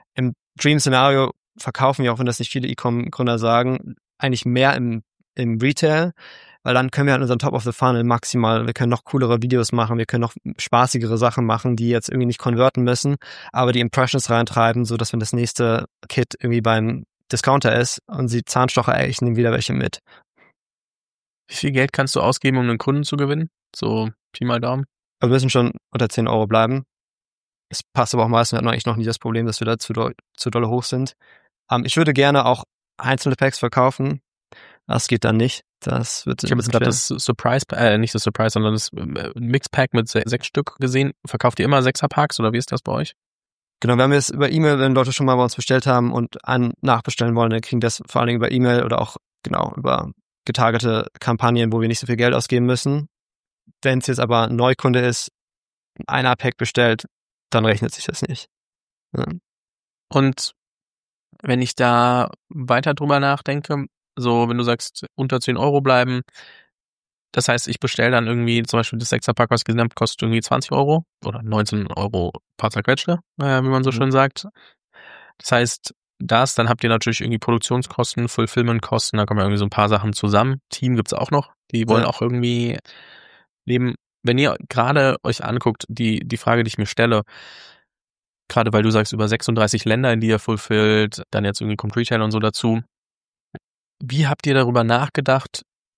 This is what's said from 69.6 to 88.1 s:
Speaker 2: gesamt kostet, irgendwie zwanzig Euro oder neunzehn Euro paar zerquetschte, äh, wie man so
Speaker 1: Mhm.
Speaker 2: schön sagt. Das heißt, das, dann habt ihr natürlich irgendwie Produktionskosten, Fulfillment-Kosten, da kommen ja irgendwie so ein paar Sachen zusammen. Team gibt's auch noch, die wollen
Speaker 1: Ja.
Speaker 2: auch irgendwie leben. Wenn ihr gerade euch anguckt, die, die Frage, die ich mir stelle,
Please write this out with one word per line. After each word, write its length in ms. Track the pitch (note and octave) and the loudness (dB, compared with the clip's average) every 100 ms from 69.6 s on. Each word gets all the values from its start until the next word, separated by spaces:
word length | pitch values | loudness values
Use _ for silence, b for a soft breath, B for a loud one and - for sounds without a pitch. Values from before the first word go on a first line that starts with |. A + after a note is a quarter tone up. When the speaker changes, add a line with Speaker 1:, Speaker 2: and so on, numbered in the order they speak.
Speaker 2:
gesamt 300 | - A#2 A#2 | 0 0 0
kostet, 280 | - A2+ - | 0 -4 -2
irgendwie 200 | A2+ A2+ | 0 0
zwanzig 300 | - - - | 0 -2 0
Euro 320 | C3+ C#3 E3 - _ | 0 2 0 -2 _
oder 180 | - G#2+ | -10 -8
neunzehn 440 | A2 G#2+ G#2+ G#2+ G2 | -4 -2 0 -2 -4
Euro 460 | - G2+ G2+ F2 - _ - | -4 -4 -2 -2 -6 _ -6
paar 120 | G#2 | -4
zerquetschte, 500 | A2 G#2+ C3+ - E3+ - - | -2 0 0 0 -4 -4 -6
äh, 220 | C#3 C3 | 0 0
wie 60 | C3 | 2
man 140 | C3 | 2
so 80 | C3 | 0
Speaker 1:
Mhm. 40 | |
Speaker 2:
schön 180 | A#2 C3+ | 0 2
sagt. 340 | C3 C3+ - G3 - b b _ B B B B B | 4 2 0 -12 -16 b b _ B B B B B
Das 140 | - | 0
heißt, 420 | B2 A#2+ - - - _ - | 2 2 -2 -12 -18 _ -12
das, 360 | - A2+ C3+ | 0 2 2
dann 140 | - A2+ | 2 2
habt 160 | A#2+ | 2
ihr 60 | A#2+ | 2
natürlich 320 | A2+ A#2 A2+ | 2 0 -2
irgendwie 160 | A#2 A2+ | -2 -2
Produktionskosten, 880 | - A#2 - B2 C3 - A#2+ - A#2+ | 0 0 0 -2 -2 -4 -4 -2 -4
Fulfillment-Kosten, 880 | - A2 - A#2+ A#2 - A2+ - A2 | -2 -2 0 0 0 -2 -2 -2 -2
da 80 | |
kommen 160 | G2+ G#2 | 0 0
ja 60 | G2 | 0
irgendwie 120 | G2+ | 0
so 80 | G2+ | -2
ein 40 | |
paar 180 | - G#2 | 0 2
Sachen 240 | G#2 G#2 | 2 -2
zusammen. 480 | G2+ G#2 G#2 B2 C3+ - | -2 0 2 2 -2 -8
Team 260 | - B2+ A#2+ | -4 0 0
gibt's 160 | - | -2
auch 180 | - - | -4 -2
noch, 220 | C#3+ C#3+ _ _ | -2 -2 _ _
die 160 | A#2 A2+ | -2 2
wollen 140 | A2 | 2
Speaker 1:
Ja. 60 | A#2 | 2
Speaker 2:
auch 120 | - | -2
irgendwie 580 | A#2+ B2 A#2+ A#2+ A#2+ - - B B B B B B _ - | -2 0 0 0 -2 -6 -12 B B B B B B _ -2
leben. 280 | B2 B2 - _ _ | 0 0 -4 _ _
Wenn 160 | A#2+ B2 | -2 2
ihr 180 | C#3+ D2 - | 2 -2 -4
gerade 480 | B2 A#2+ D3 C3+ - | -2 2 4 2 2
euch 180 | - A#2 | -2 -4
anguckt, 440 | - A#2+ - G#2+ - | -4 -2 -2 -2 -6
die, 320 | A2+ A#2 A2 | -4 -2 -2
die 160 | - A#2+ | -4 -4
Frage, 260 | - A#2 | 0 2
die 60 | A2+ | 0
ich 100 | - | -2
mir 80 | G#2 | -4
stelle, 360 | - A#2 A2 G#2 B B B B B B _ _ | 0 2 2 -2 B B B B B B _ _